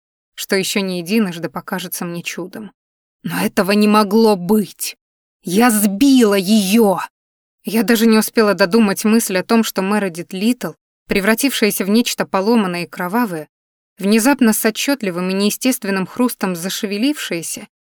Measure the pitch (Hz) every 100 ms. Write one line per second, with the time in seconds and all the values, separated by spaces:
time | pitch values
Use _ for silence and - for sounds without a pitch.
0 | _ _ _ - - 196 175 214 190 180
1 | 170 226 196 170 160 185 - 185 185 -
2 | 175 170 - - 180 - - - _ _
3 | _ _ - 175 202 - 185 208 208 214
4 | 208 214 220 196 175 214 185 - - -
5 | _ _ _ _ 180 185 240 214 202 196
6 | 277 262 214 202 185 220 185 226 208 165
7 | - _ _ _ _ _ - 220 226 233
8 | 226 220 214 - 214 190 190 226 208 190
9 | 214 220 - 185 180 233 220 - 190 208
10 | 196 165 165 185 220 247 180 - _ _
11 | - 196 196 226 277 - 208 - 220 220
12 | 240 - - 190 196 233 190 175 165 -
13 | 180 226 233 165 147 _ _ _ _ -
14 | 190 220 240 285 226 214 226 214 - 277
15 | 190 170 185 190 208 - 254 247 196 190
16 | 180 - 247 - 196 175 185 - 202 202
17 | 269 294 - 170 156 - 208 _ _